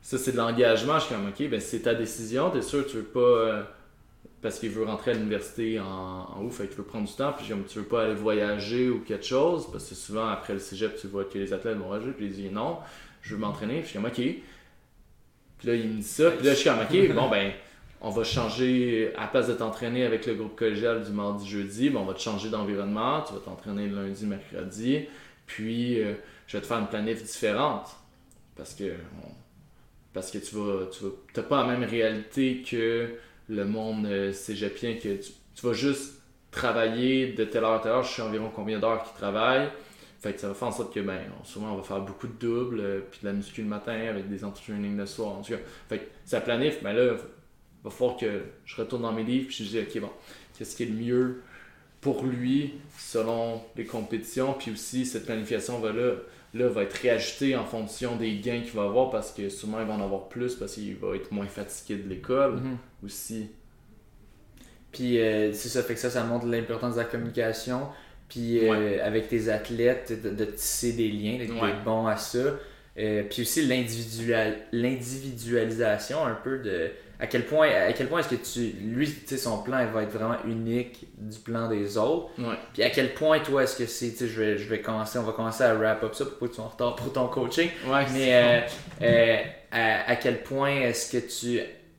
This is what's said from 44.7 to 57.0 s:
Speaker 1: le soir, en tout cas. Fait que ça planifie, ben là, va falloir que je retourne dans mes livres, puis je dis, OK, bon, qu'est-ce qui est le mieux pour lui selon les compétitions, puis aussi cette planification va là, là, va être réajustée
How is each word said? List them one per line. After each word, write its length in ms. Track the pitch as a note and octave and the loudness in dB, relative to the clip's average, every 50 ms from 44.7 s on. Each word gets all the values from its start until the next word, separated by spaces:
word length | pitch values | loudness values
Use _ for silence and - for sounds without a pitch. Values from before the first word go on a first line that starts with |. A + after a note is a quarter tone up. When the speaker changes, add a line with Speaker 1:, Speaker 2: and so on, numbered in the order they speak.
| G#2 G#2 G#2 G2+ G#2 | -6 -4 -2 -2 -2
Speaker 1:
le 80 | G2+ G2+ | -4 -4
soir, 280 | G2 - - A2 G#2 G2 | -6 -6 -6 -6 -6 -6
en 40 | G2 | -8
tout 100 | G2+ - | -6 -8
cas. 80 | A#2 - - - - - - - | -8 -8 -8 -14 -18 -20 -8 -6
Fait 80 | A2 | -6
que 60 | - - - - - - | -6 -6 -10 -18 -20 -6
ça 160 | - - A2+ | -2 -2 0
planifie, 380 | - - A#2 A#2 C3+ D3+ D3 - | 2 0 2 2 2 2 0 0
ben 120 | - G2+ G#2 | -4 0 4
là, 220 | A#2 B2+ B2 A2+ - - - - - - - _ _ - _ - - - | 4 4 4 4 0 -6 -12 -18 -20 -20 -20 _ _ -20 _ -20 -14 -14
va 60 | A2 | -14
falloir 260 | - - B2+ A#2+ - | -2 0 0 0 2
que 280 | - A#2+ G#2+ G2+ F#2+ G2 - - - - | 0 -2 -2 -2 -2 -6 -8 -14 -18 -18
je 120 | - - | -14 -6
retourne 240 | - A2+ - B2+ A#2+ | -6 -4 -2 -2 -2
dans 100 | A#2 A2+ | -2 -2
mes 120 | A2 A2+ A2 | -2 0 0
livres, 240 | A#2 B2 C3+ C3 | 2 2 0 0
puis 180 | C3 - - A2 | -2 -6 -8 -6
je 40 | G2 | -2
dis, 100 | A2 A2+ | -2 -2
OK, 200 | G#2 - - A#2 | -4 -2 -4 -6
bon, 100 | G#2 - - - - - - - - - - | -6 -6 -10 -14 -20 -20 -20 -20 -20 -20 -14
qu'est-ce 200 | - A2 - - | -12 -12 -12 -6
qui 60 | - A#2 | -6 -4
est 40 | |
le 60 | A2 G#2+ | -2 -2
mieux 460 | A2 A#2 A#2+ B2 B2 B2+ B2+ B2+ B2+ - - - - - - - - - - - - | -2 0 2 4 4 4 2 0 -6 -12 -18 -20 -20 -20 -20 -20 -20 -20 -20 -20 -4
pour 240 | - C#3 C3 - C3 | -2 -2 0 0 0
lui 520 | C3 B2 A#2+ B2 B2+ C3+ C#3+ D3 C#3 - - - - - | -2 -2 0 2 2 2 2 2 0 -6 -12 -16 -18 -18
selon 640 | - - - - A#2 A2+ A2+ A#2 A#2 A#2 A#2 A#2 A2+ - - - | -16 -14 -2 0 0 2 2 0 0 0 -2 -2 -6 -8 -10 -10
les 100 | A#2 A2+ | -8 -8
compétitions, 680 | - - A2+ G#2+ - A#2 A2 - - - C3 B2+ C3+ C3+ | -6 -6 -6 -4 -2 -4 -4 -4 -4 -2 0 0 0 0
puis 180 | C3+ - A#2 | -2 -4 -8
aussi 340 | G#2+ G#2 - - B2+ B2+ B2 | -8 -8 -8 -4 -2 -2 -2
cette 200 | B2+ - A2 - | -2 -4 -6 -4
planification 540 | - A#2 A2 G#2+ - A#2+ G#2 - - B2 A#2 | -4 -4 -4 -2 -2 -2 -2 -2 -4 -4 -2
va 120 | A2 G#2+ | -2 -2
là, 220 | G#2+ A#2 B2 B2 G#2+ - - - - - - - - | 0 2 2 2 2 0 -6 -14 -20 -20 -20 -10 -2
là, 140 | A2+ B2 B2 | 2 2 2
va 140 | G#2+ G#2+ G2+ | 4 2 0
être 100 | G2 - | 0 -2
réajustée 640 | - | 0